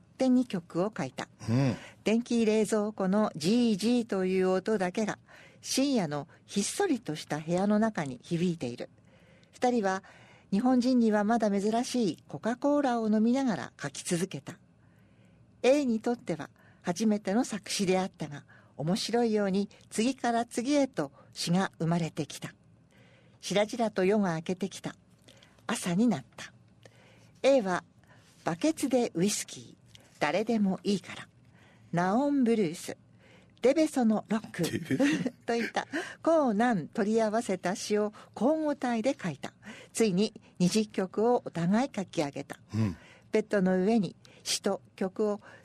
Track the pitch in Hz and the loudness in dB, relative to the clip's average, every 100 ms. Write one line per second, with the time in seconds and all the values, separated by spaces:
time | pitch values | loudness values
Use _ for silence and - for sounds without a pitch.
0 | _ - 262 254 247 185 - 160 202 202 | _ -2 2 4 2 -4 -4 -4 -4 -4
1 | 135 - - - - 120 135 95 - - | -8 -8 -12 -10 -2 2 2 0 -8 -6
2 | - 226 240 233 214 220 208 220 208 214 | 0 0 0 0 2 2 2 0 -2 -2
3 | 185 208 214 151 160 240 240 196 220 247 | 0 2 0 0 0 2 2 2 2 0
4 | 233 196 185 190 185 185 185 214 180 202 | 0 -2 0 2 2 2 0 0 0 -2
5 | 208 - - - - - - - 285 247 | -4 -6 -12 -20 -20 -16 -4 0 2 2
6 | 165 147 139 - - 202 208 - 403 262 | 0 -4 -8 -16 -6 -4 -4 -2 0 -2
7 | - 156 - 147 160 175 202 214 220 208 | -4 -10 -6 -6 -2 0 2 2 2 -2
8 | 143 123 - 170 180 165 123 120 - - | -8 -8 -6 -2 0 -2 -6 -8 -14 -16
9 | _ _ - - _ - 247 240 196 190 | _ _ -20 -20 _ -2 0 2 0 -2
10 | - - - - - 196 247 254 247 247 | -8 -20 -20 -18 -4 0 2 4 4 4
11 | 226 208 202 233 214 196 208 226 254 247 | 4 2 2 2 2 0 0 -2 -2 -2
12 | 202 - - 147 214 240 285 294 277 240 | -2 -4 -10 -8 -6 -2 0 2 2 0
13 | 220 214 226 262 269 156 110 - 143 - | 2 2 2 2 0 -2 -6 -8 -10 -8
14 | - 170 185 139 - - _ _ _ _ | -4 -2 -2 -8 -12 -18 _ _ _ _
15 | _ _ - - - - 247 294 262 220 | _ _ -20 -20 -20 -2 2 4 2 0
16 | 240 240 - 156 - _ - - - 175 | -2 -4 -4 -8 -8 _ -20 -10 -6 0
17 | 220 208 190 208 262 196 - - 185 185 | 0 0 0 -2 -2 -6 -6 -4 0 0
18 | 190 - 147 143 - - - - 156 214 | -2 -8 -12 -12 -16 -20 -20 -6 -2 -2
19 | - 233 233 214 196 190 202 - - - | 0 0 2 2 2 0 -2 -8 -10 -2
20 | 240 262 240 233 240 - 240 294 269 - | -2 0 -2 0 -2 -4 0 2 2 -2
21 | 143 - - - - 180 190 - 165 170 | -6 -8 -18 -8 0 0 0 -2 -2 0
22 | 160 - 147 - - - _ _ _ _ | -2 -6 -8 -8 -14 -16 _ _ _ _
23 | - - _ - - 190 208 247 220 - | -20 -20 _ -14 -2 0 0 0 -2 2
24 | 185 214 190 160 165 185 196 - 156 - | 2 4 2 -2 -4 -4 -4 -8 -12 -12
25 | _ _ - - - _ - 233 185 175 | _ _ -20 -20 -20 _ -6 -4 -2 2
26 | 240 143 - - - - _ _ - - | 2 0 -6 -18 -20 -20 _ _ -20 -20
27 | - - - - 262 269 190 175 - _ | -20 -20 -20 -2 4 4 2 -4 -6 _
28 | _ - - - - 170 302 320 277 254 | _ -20 -20 -8 -6 -2 -2 0 0 0
29 | 233 165 202 - - 131 117 - - - | 0 0 0 -2 -8 -14 -20 -20 -20 -20
30 | - - 147 175 220 226 196 185 190 202 | -16 -4 0 0 0 2 2 0 -2 -2
31 | - - - _ - - - - - 170 | -4 -16 -16 _ -20 -20 -20 -20 -6 -2
32 | 180 220 285 285 226 226 175 175 - - | 0 2 2 2 2 2 0 -4 -12 -14
33 | _ - - - - - 240 302 311 269 | _ -20 -20 -20 -20 0 2 4 2 2
34 | 226 208 - 214 - - 156 - 165 131 | 2 2 0 -4 -4 -4 -2 -2 -2 2
35 | 285 302 247 - - 233 226 - - 302 | 2 2 -4 -8 -4 -4 -2 -4 -4 -8
36 | - - 311 330 269 202 247 202 143 - | -8 -4 2 4 4 2 2 0 -2 -2
37 | 208 220 220 220 240 185 175 208 - 208 | 0 2 2 0 -2 -4 -2 -4 -2 0
38 | 208 - - - 226 320 302 277 247 233 | 0 -6 -14 0 0 2 0 -2 -2 -2
39 | 247 285 180 135 - - - - - - | -2 -2 -6 -8 -12 -16 -20 -20 -8 0
40 | 220 180 220 - - - 180 220 214 - | 2 2 0 -4 -12 0 2 2 0 -2
41 | 185 - 233 240 - 170 170 214 269 - | -4 0 2 2 -2 -4 0 2 0 -4
42 | 180 - 143 139 135 - - 107 107 82 | -6 -4 -4 -4 -12 -14 -6 -2 -2 -4
43 | - - - 220 214 208 185 185 185 233 | -14 -20 -4 -2 0 0 2 2 2 2
44 | 180 - - - - - 208 196 - - | 0 -6 -20 -16 -8 -4 -4 -4 -8 -6
45 | 190 - 214 202 - - | -6 -2 -2 -2 -10 -20